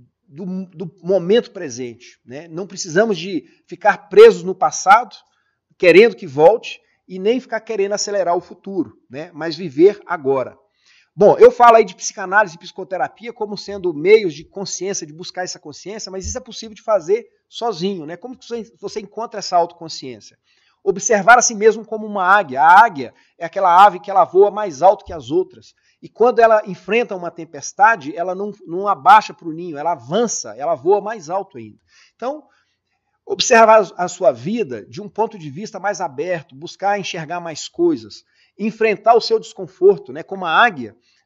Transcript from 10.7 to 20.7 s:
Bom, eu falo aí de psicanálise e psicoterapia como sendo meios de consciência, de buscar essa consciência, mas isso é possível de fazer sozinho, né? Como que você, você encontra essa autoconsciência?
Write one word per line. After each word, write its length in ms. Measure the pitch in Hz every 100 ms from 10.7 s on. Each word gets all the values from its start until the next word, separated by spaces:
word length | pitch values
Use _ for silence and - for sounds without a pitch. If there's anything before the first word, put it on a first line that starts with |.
| _ _ _ _ 156
Bom, 220 | 196 -
eu 120 | 240
falo 280 | 233 240 226
aí 80 | 196
de 100 | -
psicanálise 600 | - - 190 202 196 165
e 40 |
psicoterapia 720 | 180 - 185 180 147 - 233
como 260 | 226 208 202
sendo 360 | - 202 180
meios 400 | 147 175 220 190
de 100 | 143
consciência, 640 | - 196 190 - 190 190 156
de 60 |
buscar 300 | 156 180 180
essa 160 | 180 165
consciência, 520 | 151 139 175 214 196
mas 140 | 190 190
isso 120 | 247
é 40 |
possível 340 | 254 - 226 185
de 60 |
fazer 440 | - 202 160 226 220 _ _
sozinho, 580 | - 233 165 190 190 147
né? 120 | 175
Como 200 | 247 247
que 80 | -
você, 180 | 233 220 _
você 200 | 202 220
encontra 400 | 190 214 226 214
essa 160 | - 180
autoconsciência? 840 | 170 - 160 - 131 110 - _ _ _ _